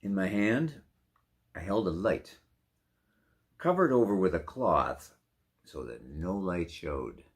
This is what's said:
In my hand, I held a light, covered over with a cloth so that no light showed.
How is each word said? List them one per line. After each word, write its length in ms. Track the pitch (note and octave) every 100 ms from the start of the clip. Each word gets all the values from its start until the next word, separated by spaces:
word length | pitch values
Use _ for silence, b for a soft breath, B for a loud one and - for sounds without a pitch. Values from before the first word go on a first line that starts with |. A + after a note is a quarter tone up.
In 120 | G2
my 120 | G2 F#2+
hand, 540 | G#2 G#2 A#2+ D#3+ C#3+ - _ _ _ _ _ _
I 40 | -
held 280 | F2 G#2 F#2+
a 40 |
light, 480 | E2 G#2 - - - _ _ _ _ _ _ _ _ _ _ _ _
covered 320 | E3+ F3+ E3+
over 240 | B2+ A2
with 180 | G2+ F#2
a 60 | E2
cloth 760 | - - A2+ D2+ C2 - - _ _ _ _ _
so 200 | - -
that 200 | B1 A#1
no 320 | B1 D2 F2
light 360 | G2 F#2+ F2 E2
showed. 520 | - D#2 C#2+ A#1 - -